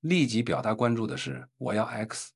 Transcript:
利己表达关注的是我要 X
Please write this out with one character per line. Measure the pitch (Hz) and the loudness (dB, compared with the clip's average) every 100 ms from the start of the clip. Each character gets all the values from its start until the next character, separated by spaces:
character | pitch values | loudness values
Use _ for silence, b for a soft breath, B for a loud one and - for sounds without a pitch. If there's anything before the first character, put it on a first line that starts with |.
利 | 156 180 135 | 4 4 4
己 | 113 | 2
表 | 120 80 | 2 0
达 | 110 | 0
关 | 110 120 117 | 2 2 2
注 | 110 | -2
的 | - | -4
是 | 131 131 - _ | -8 -8 -12 _
我 | 131 | -4
要 | 107 | -2
X | 113 117 107 - - | -2 -4 -8 -8 -14